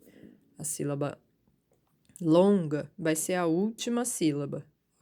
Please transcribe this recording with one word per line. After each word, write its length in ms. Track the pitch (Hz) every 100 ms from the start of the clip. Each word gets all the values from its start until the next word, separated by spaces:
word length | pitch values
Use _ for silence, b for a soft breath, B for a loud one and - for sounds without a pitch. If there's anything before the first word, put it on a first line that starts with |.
| B B B B _ _
a 60 |
sílaba 540 | 147 - 147 143 143 - _ _ _ _ _ _ _ _ _ -
longa, 720 | 170 160 190 202 160 147 143 -
vai 180 | 160 160
ser 180 | -
a 120 | 185 175
última 580 | 165 208 226 - 240
sílaba, 640 | 247 - 160 143 143 143 - _ _ _